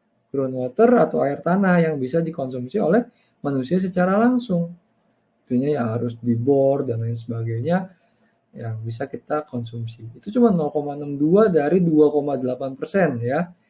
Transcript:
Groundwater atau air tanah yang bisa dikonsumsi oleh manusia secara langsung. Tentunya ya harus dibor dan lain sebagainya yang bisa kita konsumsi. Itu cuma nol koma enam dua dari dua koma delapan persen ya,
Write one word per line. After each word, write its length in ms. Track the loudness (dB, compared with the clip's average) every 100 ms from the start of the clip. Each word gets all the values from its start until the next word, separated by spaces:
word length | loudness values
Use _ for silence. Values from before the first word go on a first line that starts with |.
| _ _ _
Groundwater 640 | -4 -4 -4 -4 2 4 4 2
atau 160 | 0
air 160 | -2 -2
tanah 440 | 0 2 4 4 2
yang 80 | 0
bisa 240 | -2 -2
dikonsumsi 600 | -2 -4 -8 -8 -6 -2
oleh 240 | 2 2 0 _ _ _
manusia 400 | -4 -4 -2 -2
secara 400 | 0 0 2 2
langsung. 560 | 2 0 0 -2 -4 -10 _ _ _ _ _ _ -4
Tentunya 320 | -2 0 -2
ya 160 | -2 -2
harus 240 | -4 -4
dibor 640 | -2 0 2 4 4 2
dan 240 | -2 -4 -4
lain 80 | -6
sebagainya 800 | -8 -8 -6 -4 -2 -2 -4 -12 _ _ _ _ _
yang 320 | -14 -12 -10
bisa 240 | -10 -8 -10
kita 400 | -10 -8 -6 -6
konsumsi. 560 | -10 -10 -10 -12 -12 -18 -16
Itu 80 | -6 2
cuma 160 | 2
nol 160 | 2 0 -2
koma 240 | -4 -6
enam 160 | -8 -2
dua 320 | 4 6 6
dari 320 | 4 2 2
dua 320 | 4 6 6
koma 240 | 4 0 -2
delapan 400 | -4 -4 -6 -8
persen 480 | -4 2 2 0
ya, 240 | -2 -2 -4 -8 _